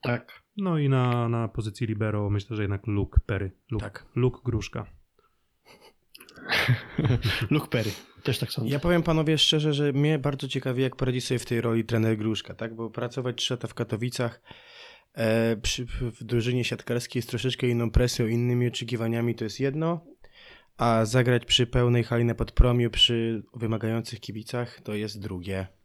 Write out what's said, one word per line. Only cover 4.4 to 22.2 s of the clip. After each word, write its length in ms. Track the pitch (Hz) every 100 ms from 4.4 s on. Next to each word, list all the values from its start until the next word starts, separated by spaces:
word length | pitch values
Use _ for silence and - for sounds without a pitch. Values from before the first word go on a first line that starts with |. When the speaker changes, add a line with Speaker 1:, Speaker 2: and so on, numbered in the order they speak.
Speaker 2:
Gruszka. 420 | - 113 101 117 110 - _ _ _ _ _ _ _ - - _ _ - - -
Speaker 1:
<laughs> 1080 | - - - 123 - - 147 127 107 - 110
Luke 160 | 147 -
Perry, 220 | 127 104 98 - -
też 160 | - 120
tak 140 | 123
sądzę. 200 | - 113
Speaker 3:
Ja 80 | 139
powiem, 220 | 170 175
panowie, 360 | 170 160 156 156
szczerze, 360 | - 156 151
że 180 | 143 147
mnie 260 | 139 147 156
bardzo 300 | 131 135 131
ciekawi, 340 | 135 135 123
jak 140 | 131 -
poradzi 240 | 127 127
sobie 180 | 120 123
w 80 | -
tej 140 | 117
roli 240 | 117 113
trener 320 | 110 117 110 110
Gruszka, 380 | 107 107 -
tak? 200 | - 113
Bo 160 | 113 113
pracować 460 | 110 117 139 127 120
trzy 180 | -
lata 140 | 123 -
w 60 |
Katowicach, 680 | - 120 104 123 - 120 - - - - - - - _
e, 420 | - 113 113 113 110
przy, 300 | - - 123
w, 40 | -
w 240 | 127 -
drużynie 400 | 110 120 117 123
siatkarskiej 580 | 117 120 - 120 - 127
z 40 | 113
troszeczkę 420 | 117 131 123 127
inną 220 | 120 117
presją, 360 | 110 123 - 113
innymi 420 | 117 120 123 123
oczekiwaniami, 680 | 117 117 117 113 117 120
to 100 | 113
jest 160 | 110 -
jedno, 440 | 135 143 160 170 269 339 - - - - _ -
a 280 | 120 113
zagrać 400 | 110 123 123 123
przy 220 | - - 120
pełnej 380 | 123 123 120
hali 200 | 113 120